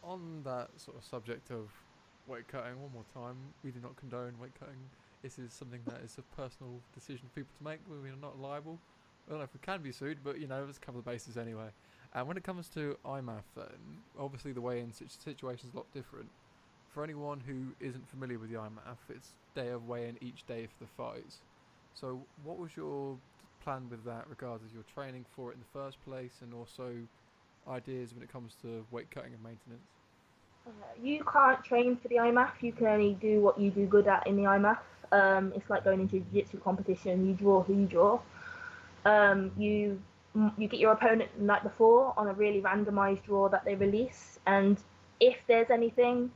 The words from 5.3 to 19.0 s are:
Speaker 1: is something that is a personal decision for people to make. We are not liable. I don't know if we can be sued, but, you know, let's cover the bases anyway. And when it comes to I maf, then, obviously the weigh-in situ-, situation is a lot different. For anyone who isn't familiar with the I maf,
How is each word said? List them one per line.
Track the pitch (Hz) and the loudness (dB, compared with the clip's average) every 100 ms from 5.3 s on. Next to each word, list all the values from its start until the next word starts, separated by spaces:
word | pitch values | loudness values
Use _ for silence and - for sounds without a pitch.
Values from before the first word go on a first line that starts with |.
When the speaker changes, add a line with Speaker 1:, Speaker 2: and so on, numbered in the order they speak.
| - | -18
Speaker 1:
is | 123 | -18
something | - 127 123 117 | -18 -18 -16 -16
that | 123 | -16
is | 120 - | -18 -20
a | 127 - | -20 -16
personal | 131 - 131 123 120 | -16 -16 -20 -20 _
decision | - - 131 127 | -20 -18 -18 -16
for | 156 | -18
people | 135 _ | -18 _
to | |
make. | 147 156 196 | -16 -16 -16
We | 151 139 | -18 -18
are | 135 | -16
not | 143 135 | -18 -16
liable. | 135 143 151 165 _ _ _ _ _ | -14 -12 -14 -18 _ _ _ _ _
I | |
don't | 151 | -12
know | |
if | 139 | -12
we | 131 | -14
can | - 190 | -10 -10
be | 143 | -10
sued, | 120 139 151 | -10 -10 -10
but, | 143 139 | -10 -10
you | 147 | -10
know, | 135 139 | -10 -10
let's | 139 | -16
cover | - 123 | -16 -14
the | |
bases | 117 120 - 120 | -12 -12 -12 -12
anyway. | 117 110 110 - _ _ - | -12 -12 -14 -18 _ _ -16
And | - 127 | -12 -10
when | 185 | -10
it | |
comes | 185 180 170 | -12 -14 -12
to | - 147 139 - | -10 -10 -10 -10
I | 139 | -12
maf, | 127 110 101 - | -12 -14 -16 -20
then, | - - - 147 _ - | -20 -20 -20 -20 _ -14
obviously | 135 139 147 | -14 -12 -14
the | 127 | -10
weigh-in | 120 123 120 | -8 -8 -10
situ-, | 110 135 - | -16 -20 -18
situation | - 139 131 123 123 | -18 -14 -12 -12 -14
is | |
a | 131 | -16
lot | - | -16
different. | 139 - - 113 _ _ _ _ _ _ | -16 -18 -20 -20 _ _ _ _ _ _
For | 147 | -14
anyone | 156 147 147 143 | -12 -10 -12 -12
who | 127 135 131 - 139 | -12 -12 -12 -12 -14
isn't | 127 - | -14 -18
familiar | 135 131 120 | -14 -12 -12
with | 110 | -10
the | 113 | -12
I | 107 | -12
maf, | 107 - 123 | -16 -20 -20